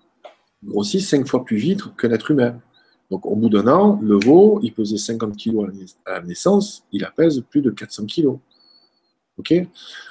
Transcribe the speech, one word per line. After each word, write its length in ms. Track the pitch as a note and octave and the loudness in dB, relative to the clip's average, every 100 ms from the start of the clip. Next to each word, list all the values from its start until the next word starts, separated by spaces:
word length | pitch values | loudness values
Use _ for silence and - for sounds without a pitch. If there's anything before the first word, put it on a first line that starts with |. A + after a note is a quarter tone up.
| _ _ - _ _ _ | _ _ -20 _ _ _
Il 60 | - | -6
grossit 320 | G#2 G2+ F#3+ | -4 -2 -2
cinq 260 | F#3+ C#3+ B2+ | 0 0 0
fois 180 | B2+ | -4
plus 120 | B2+ G#2+ | -2 -2
vite 260 | C3+ G3 - - | -2 -4 -6 -4
qu'un 140 | A#2+ | -2
être 200 | A#2 - | -2 0
humain. 300 | D3 A#2+ A#2+ _ _ _ _ _ | 0 0 -2 _ _ _ _ _
Donc 160 | F#2+ - | -8 -4
au 80 | |
bout 140 | G#2 A2+ | 0 2
d'un 180 | G#2 G#2+ | 2 4
an, 320 | E3 G#3 G#3 | 4 4 2
le 140 | G#2+ G2+ | 2 2
veau, 440 | A2 E3+ G#3+ G#3 | 6 8 8 4
il 100 | A2+ | -2
pesait 240 | - G#2 G#2+ | -4 -4 -4
cinquante 380 | - A2+ A2 G#2 | -6 -6 -6 -6
kilos 280 | A2+ A2 | -4 -4
à 20 | G2 | -4
la 40 | |
nais-, 240 | F#2+ F#2 _ - | -8 -18 _ -10
à 60 | F#2 | -10
la 20 | |
naissance, 640 | F2 E2+ F3 G3+ G3+ - _ | -10 -4 0 2 0 -10 _
il 120 | G2+ | -8
en 60 | - - | -8 0
pèse 260 | E3 C#3 - | 0 0 -2
plus 120 | D3 | -2
de 80 | C3+ | -2
quatre 220 | G2+ G#2+ | -4 -12
cents 140 | - G#2+ | -12 -8
kilos. 320 | - D3 B2+ _ _ _ _ _ _ _ _ _ - | -2 -2 -2 _ _ _ _ _ _ _ _ _ -16
Ok ? 160 | G#2 E3+ F3+ - - - - | -2 0 0 -12 -20 -20 -20